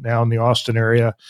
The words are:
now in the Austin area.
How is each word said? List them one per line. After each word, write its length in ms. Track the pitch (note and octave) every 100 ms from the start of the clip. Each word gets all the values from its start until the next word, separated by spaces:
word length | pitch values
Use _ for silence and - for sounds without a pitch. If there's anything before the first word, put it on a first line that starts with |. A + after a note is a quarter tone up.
now 220 | A#2 A#2
in 80 | A#2
the 80 | A2+
Austin 400 | A#2+ B2 - A2+
area. 360 | A2+ A#2 A#2 -